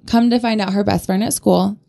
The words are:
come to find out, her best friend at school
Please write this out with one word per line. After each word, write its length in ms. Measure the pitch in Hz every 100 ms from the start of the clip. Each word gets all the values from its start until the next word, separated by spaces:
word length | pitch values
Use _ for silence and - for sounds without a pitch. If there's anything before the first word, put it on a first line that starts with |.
| -
come 220 | 233 240
to 80 | 240
find 180 | 233 220
out, 140 | 190
her 100 | 196
best 220 | 202 175 -
friend 180 | 190
at 80 | 220
school 460 | - 208 180 196 208